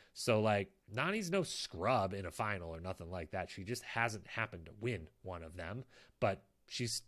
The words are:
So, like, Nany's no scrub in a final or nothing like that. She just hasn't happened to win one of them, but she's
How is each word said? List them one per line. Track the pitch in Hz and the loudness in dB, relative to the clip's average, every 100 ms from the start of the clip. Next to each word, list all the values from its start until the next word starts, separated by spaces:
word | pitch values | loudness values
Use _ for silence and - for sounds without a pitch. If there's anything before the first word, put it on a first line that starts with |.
| - | -18
So, | - - 110 | -2 4 6
like, | 107 104 98 _ - | 8 6 2 _ -8
Nany's | 104 160 214 180 | -2 0 0 2
no | 190 | 2
scrub | 160 - - 82 101 127 98 | 2 -2 -6 0 4 6 4
in | 98 90 | 0 -4
a | |
final | - 107 98 85 | -2 0 0 -4
or | 82 | -6
nothing | 90 92 85 | -4 -6 -6
like | 90 80 | -6 -4
that. | 95 87 | -4 -4
She | - | -6
just | 95 123 | -6 -6
hasn't | - 117 117 110 - | -4 0 0 0 -6
happened | - 110 90 82 | -4 -4 -4 -14
to | 92 | -6
win | 117 104 80 _ | -4 -4 -6 _
one | 95 87 | -10 -8
of | 82 90 | -8 -10
them, | 85 113 - - - - | -8 -8 -10 -18 -16 0
but | 107 95 _ _ - | 0 0 _ _ -10
she's | - 120 - | -4 -2 -4